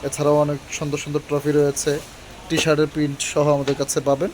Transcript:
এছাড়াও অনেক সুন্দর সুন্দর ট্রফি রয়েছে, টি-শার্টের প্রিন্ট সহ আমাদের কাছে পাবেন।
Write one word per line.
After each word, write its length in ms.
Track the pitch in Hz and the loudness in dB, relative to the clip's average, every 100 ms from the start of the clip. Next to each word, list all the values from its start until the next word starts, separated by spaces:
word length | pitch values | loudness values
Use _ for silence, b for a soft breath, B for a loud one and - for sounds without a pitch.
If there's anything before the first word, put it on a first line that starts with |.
এছাড়াও 320 | 139 139 147 147 | -8 -2 2 4
অনেক 240 | 147 143 - | 2 -2 -6
সুন্দর 260 | - 147 143 | -8 -4 -6
সুন্দর 220 | - 147 - | -4 -6 -2
ট্রফি 240 | 147 143 | -2 2
রয়েছে, 480 | 147 143 143 - 147 165 - - - - | 2 2 0 -2 -4 -6 -18 -20 -20 -4
টি-শার্টের 380 | 160 160 151 151 | -2 2 2 2
প্রিন্ট 320 | 151 147 139 | 0 -2 -2
সহ 340 | - - 147 | -4 0 2
আমাদের 220 | 147 139 139 | 2 0 -2
কাছে 260 | 139 - | -2 -2
পাবেন। 280 | 135 135 175 | 0 0 0